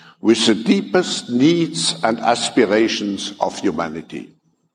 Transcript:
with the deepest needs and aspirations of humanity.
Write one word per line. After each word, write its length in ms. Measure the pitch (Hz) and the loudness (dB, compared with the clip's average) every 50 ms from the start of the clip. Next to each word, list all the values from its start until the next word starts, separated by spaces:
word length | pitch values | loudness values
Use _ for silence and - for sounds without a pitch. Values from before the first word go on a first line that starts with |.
| - - _ _ | -20 -20 _ _
with 240 | - 104 117 113 - | 2 2 4 4 4
the 80 | 113 107 | 2 2
deepest 760 | - 113 185 262 196 - - - 185 170 - - - - - | 2 2 2 0 0 0 0 0 0 0 0 -6 -8 -6 -4
needs 720 | 120 123 135 165 175 170 165 - - - - - - - | 0 2 4 4 4 2 0 -2 -4 -4 -4 -4 -4 -2
and 160 | - 113 117 117 | -2 -2 -2 0
aspirations 1160 | - 117 120 117 - - - 135 113 92 104 110 113 110 - - 104 101 98 95 - - - - | 0 0 0 0 -2 0 2 2 4 4 4 2 2 2 0 -2 -4 -4 -6 -6 -8 -10 -6 -4
of 200 | 95 92 - - | -4 -4 -4 -4
humanity. 760 | - 98 80 80 85 80 78 82 78 - - 60 50 - _ _ _ _ _ _ _ _ | -4 -2 -2 -2 -4 -6 -6 -10 -12 -12 -14 -14 -14 -16 _ _ _ _ _ _ _ _